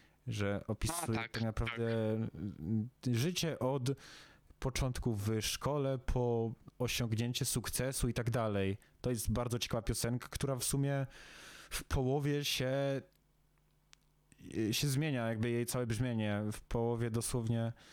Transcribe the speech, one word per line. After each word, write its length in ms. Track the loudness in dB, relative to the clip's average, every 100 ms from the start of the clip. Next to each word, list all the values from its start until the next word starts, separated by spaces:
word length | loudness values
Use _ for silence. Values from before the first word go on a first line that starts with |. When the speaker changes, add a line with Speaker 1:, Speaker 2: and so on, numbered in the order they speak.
| -20 _ -6
Speaker 1:
Że 360 | -2 0 -2 -2
opisuje 320 | -2 -2 0 0 0
Speaker 2:
A, 20 |
tak, 100 | -2
Speaker 1:
tak 100 | -2
naprawdę, 440 | -2 0 -2 0 0
Speaker 2:
tak. 540 | 2 2 0 -2 -4
Speaker 1:
mm, 480 | -8 -6 0 0 0 -4 0
życie 480 | 2 0 0 -2 0
od 300 | 0 0 0 -2 -6 -20 -20 -20 -20 -6
początku 560 | -2 0 0 0 0 2
w 260 | 2 2
szkole, 560 | 0 -2 0 2 2 0
po 540 | 0 2 4 4 2 -2 -12 -4
osiągnięcie 640 | -2 0 2 2 2 0 0
sukcesu 640 | 0 -2 0 0 2 0
i 40 |
tak 160 | 2 0
dalej. 480 | 2 2 4 2 0 -6 _
To 80 | -2
jest 220 | 0 0
bardzo 280 | 0 0 -2
ciekawa 220 | 0 0
piosenka, 460 | 0 0 0 -2 -4
która 240 | -4 -2 0
w 80 |
sumie 420 | 0 2 2 2 -2 -6 -20 -18 -18 -20 -10
w 140 | -10
połowie 600 | -2 2 4 2 2 0 0
się, 560 | 0 2 2 2 0 -4 _ _ _ _ _ _ _ _ -20 _ _ _ -20 -8 -2
y, 160 | 0
się 140 | 0 0
zmienia, 420 | 0 0 0 0
jakby 200 | 0 2
jej 160 | 2 0
całe 220 | -2 0
brzmienie. 540 | 0 0 2 2 0 -2
W 100 | -6
połowie 500 | -4 0 2 0 0
dosłownie 640 | -2 -2 -2 0 0 0 -4 -14